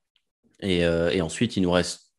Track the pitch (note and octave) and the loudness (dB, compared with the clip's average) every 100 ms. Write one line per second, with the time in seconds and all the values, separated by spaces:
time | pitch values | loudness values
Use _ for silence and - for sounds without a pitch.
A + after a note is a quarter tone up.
0 | _ _ _ _ _ _ G2+ F2 E2+ E2+ | _ _ _ _ _ _ -2 2 2 2
1 | E2+ F#2 E2 - A#2 - F2+ F2 F2 - | 0 0 -4 -2 -2 0 2 2 0 -6
2 | _ | _